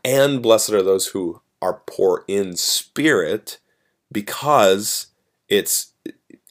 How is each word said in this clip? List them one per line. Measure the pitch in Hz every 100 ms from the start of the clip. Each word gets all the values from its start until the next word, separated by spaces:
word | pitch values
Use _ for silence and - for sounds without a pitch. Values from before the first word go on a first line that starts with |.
and | 127 135 143 135
"Blessed | 117 110 -
are | 107
those | 95 95 -
who | 98 87 - _ _
are | 87 87 -
poor | - 95 87 -
in | 101 95 87
spirit," | - - - - 151 113 78 104 - - _ _ _ _ _
because | 104 101 - 143 143 98 98 107 - - _ _ _ _
it's, | 98 92 - - _ - - _ - _